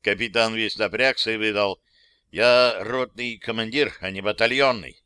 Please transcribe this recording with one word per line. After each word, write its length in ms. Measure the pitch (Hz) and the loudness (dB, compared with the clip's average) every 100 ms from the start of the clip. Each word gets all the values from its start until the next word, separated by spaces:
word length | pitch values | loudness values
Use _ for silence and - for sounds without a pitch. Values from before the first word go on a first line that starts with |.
Капитан 540 | - 101 117 117 113 | 0 -2 0 2 0
весь 220 | 110 110 - | 0 -4 -2
напрягся 540 | 104 104 131 123 113 | -4 0 0 0 -4
и 60 | 110 | -2
выдал: 440 | 110 104 101 95 _ _ _ _ _ | -2 0 -2 -4 _ _ _ _ _
"Я 500 | 87 120 123 123 101 | 2 4 6 4 0
ротный 560 | 104 127 127 - 123 113 | -4 -4 -4 -6 -10 -8
командир, 580 | - 113 110 131 135 - | -6 -6 -4 -2 -2 -2
а 100 | 92 | -10
не 100 | 95 | -4
батальонный. 800 | 98 104 117 127 139 117 71 - | -4 0 0 2 2 0 -8 -20